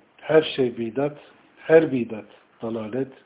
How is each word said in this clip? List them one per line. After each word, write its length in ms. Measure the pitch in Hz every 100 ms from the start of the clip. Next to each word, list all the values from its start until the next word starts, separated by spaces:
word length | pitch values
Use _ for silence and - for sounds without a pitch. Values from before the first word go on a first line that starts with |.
| _ _
her 220 | - 156
şey 360 | 156 - 123 117
bidat, 400 | 113 117 143 143 - - _ _
her 360 | - 160 147
bidat 320 | 131 107 107 - - _ -
dalalet 460 | 113 113 107 123 131 -